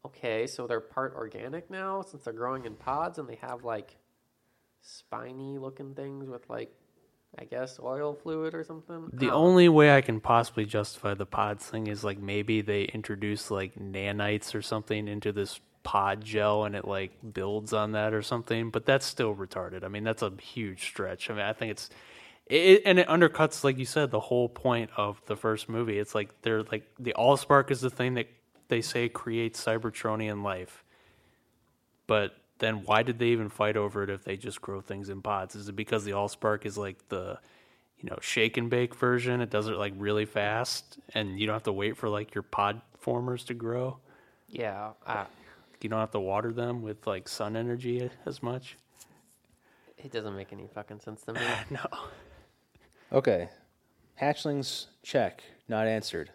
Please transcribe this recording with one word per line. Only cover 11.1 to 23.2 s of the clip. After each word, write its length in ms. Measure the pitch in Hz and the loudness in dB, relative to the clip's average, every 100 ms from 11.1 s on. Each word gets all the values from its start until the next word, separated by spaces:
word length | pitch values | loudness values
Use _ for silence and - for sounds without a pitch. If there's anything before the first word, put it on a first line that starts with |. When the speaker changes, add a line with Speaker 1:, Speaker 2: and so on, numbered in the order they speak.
Speaker 2:
the 120 | 101 98 | -4 -4
pods 400 | - 104 104 - | -2 -2 -2 -8
thing 220 | 113 107 | -6 -6
is, 160 | 104 | -4
like, 140 | 107 98 | -6 -6
maybe 420 | 98 104 104 110 | -4 -4 0 0
they 240 | 104 101 | 2 -2
introduce, 680 | 98 107 - 101 104 104 - | -2 -6 -8 -6 -4 -4 -4
like, 240 | 98 95 | -4 -4
nanites 800 | - 101 95 98 104 104 104 - | -8 -10 -6 -4 -2 0 -2 -2
or 80 | 107 | -8
something 460 | - 110 - 107 104 | -4 -6 -2 -4 -4
into 240 | 104 107 | -4 -4
this 260 | 101 98 - _ _ | -2 -4 -6 _ _
pod 400 | - 101 98 101 | -2 2 2 -2
gel 400 | 107 107 104 104 | -4 0 2 2
and 120 | 104 101 | 0 -4
it, 80 | 90 | -4
like, 240 | 98 95 - 110 | -4 -6 -10 -12
builds 380 | 98 95 107 107 | -6 -4 -4 -2
on 200 | 110 107 | -2 0
that 220 | 107 107 | 0 0
or 80 | 110 | -2
something, 480 | 104 120 - 113 113 | -2 -6 -2 -4 -2
but 160 | 113 - | -2 2
that's 180 | 135 | 2
still 300 | - - 113 | 0 -2 -2
retarded. 480 | 98 95 92 90 90 | -2 -6 -8 -8 -8
I 60 | 92 | -8
mean, 160 | 104 | -4
that's 180 | 110 110 | -2 -2
a 80 | 104 92 | -4 -6
huge 420 | - - 104 92 | -12 -8 -8 -8
stretch. 440 | - - 95 90 - | -10 -6 -6 -6 -6
I 40 | |
mean, 80 | 107 | -4
I 100 | 101 | -4
think 200 | 110 113 | -2 -6
it's, 180 | 104 - - - - - - - | -6 -12 -16 -20 -20 -20 -20 2
it, 360 | 143 185 202 202 | 6 10 10 10
and 120 | 180 | 6
it 80 | 175 | 6
undercuts, 560 | 165 | 8